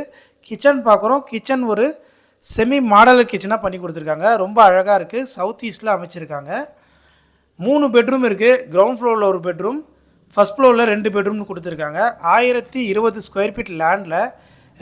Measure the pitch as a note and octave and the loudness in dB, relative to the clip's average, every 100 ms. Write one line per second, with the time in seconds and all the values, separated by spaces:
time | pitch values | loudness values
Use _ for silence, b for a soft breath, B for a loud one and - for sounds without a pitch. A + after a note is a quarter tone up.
0 | C#4+ b b b - A3 C#4+ C4+ A3 G3+ | -4 b b b -14 -2 0 2 2 2
1 | G#3+ C4+ C4+ A3+ - C4 A#3 G#3 C#4 - | 2 -2 -4 -10 -4 -4 -2 0 -2 -4
2 | b b b b - - A#3 C#4 A#3 G3+ | b b b b -10 -2 0 0 4 6
3 | B3 B3 A#3+ G3+ G3 A3 G3+ F3+ F3 E3 | 8 6 4 -2 -4 -4 -4 -8 -10 -10
4 | D3+ D#3 G3+ A3 F#3+ A3 G3 F#3 F#3+ G3 | -6 -2 0 0 0 6 6 6 2 0
5 | D#3+ A#3 C4 - F#3+ A#3 A#3 - A3 F#3+ | -2 -8 -8 -6 -8 -6 -12 -8 -4 -4
6 | F3 F3 D#3 C#3+ C#3 A3+ D4 _ _ _ | -6 -14 -12 -12 -10 -10 -10 _ _ _
7 | _ _ _ _ _ - G#3 D4 C#4 A#3 | _ _ _ _ _ -6 0 2 2 2
8 | A#3+ C4 A#3+ G3 A#3 B3+ D#3 F3 G#3+ A#3 | 2 0 -2 0 2 2 2 2 2 2
9 | A#3+ A3 G3 F#3 F3+ F3 G3+ D4 - _ | -2 0 0 -2 -6 -6 -6 -6 -12 _
10 | _ _ _ G#3 G3+ C#4 C4 A#3 A#3 G#3 | _ _ _ 0 0 4 4 4 2 0
11 | G#3 G3+ G3 G#3+ G3+ F3+ E3+ D#3+ D3+ D#3+ | -2 -2 -4 -6 -10 -12 -12 -8 -6 -2
12 | A#3 A#3 A3+ A#3 B3 A#3+ A#3+ C4 A3 G#3 | -4 -2 2 2 2 -2 -4 -6 -4 0
13 | A3+ G#3+ - G3 G#3 G#3 F#3+ E3 D#3+ G3 | -2 -4 -8 -4 -4 -4 -10 -2 0 0
14 | F3 E3+ B3 - b b b b | -2 -4 -4 -8 b b b b